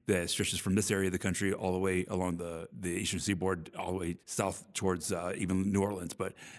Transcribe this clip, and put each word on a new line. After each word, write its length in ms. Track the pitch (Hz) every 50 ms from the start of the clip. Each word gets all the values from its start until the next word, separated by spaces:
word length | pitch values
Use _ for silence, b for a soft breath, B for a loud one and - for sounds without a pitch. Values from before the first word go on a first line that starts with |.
| B
that 240 | - 104 90 85 -
stretches 300 | - - 101 - - 87
from 160 | - 101 92
this 160 | 107 98 -
area 140 | 104 98 95
of 80 | 95 90
the 60 | 90
country 340 | - 95 90 - 101 98 95
all 180 | - 107 92
the 80 | 90 92
way 260 | 95 95 92 90 90 -
along 260 | - 92 92 92 87
the, 320 | 85 87 85 85 82 85 - - 120
the 120 | 98 90
eastern 300 | 85 95 104 90 101 87
seaboard, 520 | 76 101 101 87 92 95 95 87 80 - - -
all 160 | 92 90 92
the 40 | 95
way 200 | 90 85 87 - -
south 400 | - - - 104 95 87 - - - -
towards, 400 | - 98 95 92 87 - - 98
uh, 200 | 85 85 90 95 -
even 340 | 110 90 92 92 95 101
New 100 | 98 98
Orleans. 320 | 98 101 104 92 90 87 -
But 200 | - 95 95 - B B B B